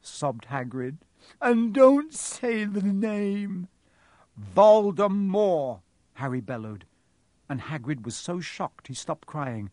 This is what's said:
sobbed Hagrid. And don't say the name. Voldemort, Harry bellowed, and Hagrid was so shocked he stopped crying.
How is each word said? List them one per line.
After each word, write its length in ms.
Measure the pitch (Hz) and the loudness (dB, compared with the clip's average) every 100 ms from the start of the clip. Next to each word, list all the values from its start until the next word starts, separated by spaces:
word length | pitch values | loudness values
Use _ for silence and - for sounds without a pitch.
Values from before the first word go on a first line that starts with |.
sobbed 460 | - - 147 120 - | -18 -6 -6 -6 -8
Hagrid. 500 | 139 127 131 127 143 _ _ - - | -8 -8 -8 -8 -10 _ _ -20 -6
And 320 | 269 240 233 | 0 2 2
don't 400 | 214 262 277 302 | 8 8 8 2
say 520 | 311 - - 254 233 208 | -10 -12 -8 -4 -2 -2
the 160 | 208 | -2
name. 840 | 196 196 220 208 208 202 202 190 180 _ _ _ _ _ _ - 104 92 | 0 0 0 -2 -2 -2 -4 -8 -10 _ _ _ _ _ _ -18 -8 6
Voldemort, 1300 | 208 214 202 175 202 196 202 190 208 175 135 110 _ _ _ - | 8 8 6 0 0 0 0 2 2 2 -2 -6 _ _ _ -10
Harry 260 | 135 127 | -6 -6
bellowed, 440 | 107 127 110 104 - _ _ _ _ _ _ | -6 -10 -10 -12 -16 _ _ _ _ _ _
and 140 | 139 | -10
Hagrid 420 | 110 151 120 147 | -8 -10 -8 -8
was 120 | 110 113 | -8 -12
so 240 | - 180 | -8 -8
shocked 480 | 165 - 175 _ - | -8 -8 -10 _ -16
he 60 | |
stopped 340 | 131 - 156 - | -14 -8 -10 -8
crying. 420 | 156 143 113 104 | -8 -8 -8 -10